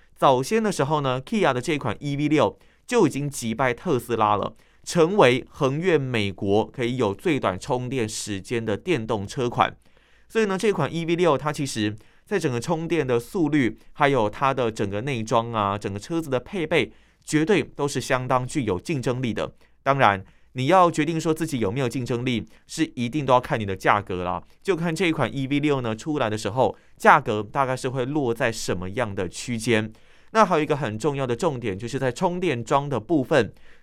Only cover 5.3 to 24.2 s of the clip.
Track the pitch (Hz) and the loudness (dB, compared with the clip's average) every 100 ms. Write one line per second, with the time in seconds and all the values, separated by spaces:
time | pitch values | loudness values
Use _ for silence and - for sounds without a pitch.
5.3 | 131 - - 135 143 185 156 131 120 101 | 6 -2 -2 -2 0 2 2 2 -2 -2
6.3 | 90 98 101 104 - 120 127 110 98 185 | -2 0 2 0 -2 -4 0 -2 0 0
7.3 | 139 110 92 - 127 123 131 107 - - | 0 0 -4 -4 -4 -4 -4 -4 -6 -8
8.3 | 98 85 117 110 98 - 147 110 113 98 | -8 -6 -4 -2 -4 -2 -2 0 -4 -4
9.3 | - 123 123 78 - _ _ _ _ _ | -4 -4 0 0 0 _ _ _ _ _
10.3 | 226 214 190 220 185 135 165 165 170 175 | -2 0 2 0 2 -2 -2 -2 2 4
11.3 | 135 147 147 139 113 104 107 - _ _ | 2 0 -4 -6 -2 -4 -4 -14 _ _
12.3 | 202 156 120 117 165 165 165 131 117 - | -2 0 -2 -2 -4 0 -2 2 0 0
13.3 | 202 151 151 117 - - - 147 135 107 | 0 2 4 2 -2 -14 0 2 4 0
14.3 | - 135 135 117 110 104 101 135 123 107 | 0 0 0 -2 -2 -4 -4 -4 -4 0
15.3 | 123 117 113 101 101 104 101 - 165 160 | 0 0 -2 0 -2 -4 -8 -6 -6 -2
16.3 | 127 - 196 156 170 104 - _ _ - | -4 -4 -6 0 0 0 -6 _ _ -2
17.3 | 151 160 190 - - 143 135 - 131 127 | 0 4 2 2 -4 -4 -4 -2 -2 0
18.3 | 127 127 156 110 90 - 139 127 123 127 | -2 0 -4 -2 -2 -4 -4 -2 -2 -4
19.3 | 101 73 - _ _ 135 139 113 98 - | -4 -6 -8 _ _ -2 4 4 4 -4
20.3 | _ _ 131 135 185 175 160 151 160 160 | _ _ -4 4 6 6 4 0 0 -2
21.3 | 156 160 127 101 120 127 135 120 123 127 | -2 -2 -2 -2 0 -2 -4 -4 -4 -2
22.3 | 117 - - _ - 156 - 120 151 139 | -4 -4 -14 _ -4 -4 -2 -4 -2 4
23.3 | 123 - 135 101 95 151 107 98 90 | 4 4 2 2 2 2 2 2 -4